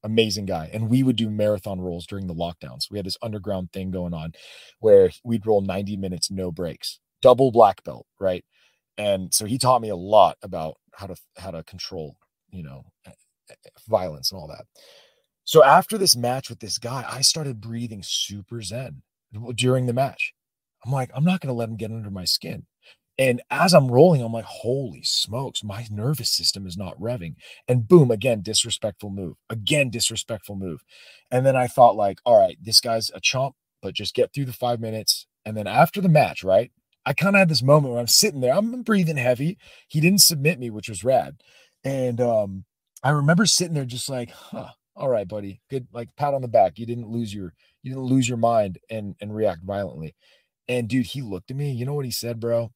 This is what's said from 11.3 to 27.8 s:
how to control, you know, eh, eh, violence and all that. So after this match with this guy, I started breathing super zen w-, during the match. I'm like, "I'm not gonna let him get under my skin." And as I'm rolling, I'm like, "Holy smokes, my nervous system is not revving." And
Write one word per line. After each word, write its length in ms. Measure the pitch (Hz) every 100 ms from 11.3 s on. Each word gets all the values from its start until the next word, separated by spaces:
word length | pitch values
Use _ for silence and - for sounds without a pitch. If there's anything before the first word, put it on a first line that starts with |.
| -
how 140 | 95
to 120 | 82
control, 520 | - 90 - 92 76 - _ _ _
you 120 | 92
know, 240 | 76 67 - _
eh, 80 | - _ _ _ _
eh, 40 | - _ _ -
violence 440 | 110 90 76 65
and 80 | 95
all 80 | 76
that. 180 | - - _ - - _ _ _ _
So 200 | - 160
after 340 | 139 160 - 220
this 180 | 196 120
match 320 | 120 131 -
with 120 | 117
this 180 | 110 -
guy, 260 | 117 - -
I 120 | -
started 380 | 131 165 143 117
breathing 420 | 110 117 120 107
super 600 | 87 - - 101 95 120
zen 400 | 95 113 131 67 _ _ _
w-, 200 | 107 117
during 320 | 117 127 127 123
the 60 |
match. 420 | 120 139 - - _ _ _ _ _
I'm 80 | 117
like, 180 | 135 127
"I'm 100 | 104
not 160 | 165 185
gonna 140 | 139
let 140 | 120 113
him 80 | 113
get 140 | 110
under 200 | 113 104
my 140 | 95
skin." 420 | 87 - - - - _ _ _ _ -
And 220 | 131 123 -
as 240 | 151 180
I'm 160 | 170 131
rolling, 320 | 123 175 151
I'm 100 | 113
like, 120 | 113
"Holy 580 | 110 - 110 135 127 69
smokes, 640 | - - - 117 - -
my 220 | 107 101 117
nervous 400 | 104 117 147 113
system 360 | - 87 98 95
is 100 | 87
not 240 | 92 71
revving." 340 | 107 120 82 - - - -
And 220 | 123